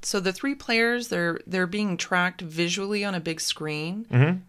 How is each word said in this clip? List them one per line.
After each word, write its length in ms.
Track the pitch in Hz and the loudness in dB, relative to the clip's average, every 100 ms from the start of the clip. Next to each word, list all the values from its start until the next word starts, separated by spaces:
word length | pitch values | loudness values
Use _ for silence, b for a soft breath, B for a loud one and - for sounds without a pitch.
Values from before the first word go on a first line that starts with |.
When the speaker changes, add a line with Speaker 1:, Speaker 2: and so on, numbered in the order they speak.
Speaker 1:
so 180 | - 208 | -2 0
the 120 | 185 | 0
three 220 | 185 277 | 0 -2
players, 540 | 285 - 226 233 240 240 | -4 0 2 4 2 -2
they're, 320 | 180 170 - - | 0 0 -2 -2
they're 180 | 185 180 | 0 0
being 300 | 208 208 170 | 0 0 0
tracked 440 | - 180 180 180 | 2 2 2 -2
visually 640 | 170 160 170 185 196 208 | -6 -2 0 0 -2 -2
on 80 | 202 180 | 0 -2
a 40 | |
big 200 | 165 160 | -4 -4
screen, 680 | - - 156 151 160 202 226 | -4 -4 -4 -4 -4 -6 2
Speaker 2:
Mm-hmm. 260 | 123 147 185 | 4 4 2